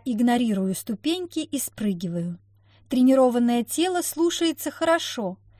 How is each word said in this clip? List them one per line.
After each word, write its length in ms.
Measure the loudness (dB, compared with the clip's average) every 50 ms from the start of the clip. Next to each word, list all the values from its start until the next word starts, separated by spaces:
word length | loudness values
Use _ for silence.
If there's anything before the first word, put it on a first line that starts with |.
| -2
игнорирую 720 | -4 0 2 2 2 4 2 2 0 0 0 0 -2 -4
ступеньки 640 | -4 -6 -8 -8 -4 -4 -4 -4 -4 -6 -8 -8 -8
и 180 | -8 -6 -6 -6
спрыгиваю. 800 | -6 -8 -8 -4 -4 -4 -4 -4 -6 -6 -4 -4 -6 -6 -8 -10 _ _ _ _ _ _ _ _ _ _
Тренированное 760 | 2 4 6 6 8 6 6 4 4 2 2 2 2 0 -2
тело 360 | -2 -2 -2 0 0 0 -2
слушается 720 | -2 -4 -2 0 0 0 0 0 -2 -2 -2 -2 -8 -10
хорошо, 680 | -6 -2 0 0 2 0 0 -6 -6 -6 -6 -6 -8 -10 _ _ _